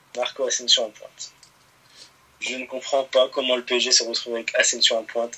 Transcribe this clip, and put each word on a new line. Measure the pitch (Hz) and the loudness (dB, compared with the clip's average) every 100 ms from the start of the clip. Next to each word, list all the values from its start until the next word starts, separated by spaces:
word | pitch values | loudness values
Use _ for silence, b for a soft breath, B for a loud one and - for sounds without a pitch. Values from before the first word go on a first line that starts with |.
| _ - | _ -6
Marco | 123 - 127 | -6 -4 -4
Asensio | 123 120 120 | -2 2 2
en | 113 | 2
pointe. | - - - - _ - _ _ _ _ b b _ _ - | -8 -20 -18 -18 _ -20 _ _ _ _ b b _ _ -12
Je | - 127 | -8 -8
ne | - | -8
comprends | 90 - 135 | -10 0 0
pas | - 131 107 | 4 4 4
comment | - 127 123 | 2 0 0
le | 120 | 0
P | 123 | 0
S | |
G | 123 | 4
s'est | 131 117 | 2 2
retrouvé | 113 120 117 | -4 -6 -6
avec | 113 123 | -4 0
Asensio | 113 120 - 113 | 0 2 2 2
en | |
pointe | 110 120 120 | -4 -6 -6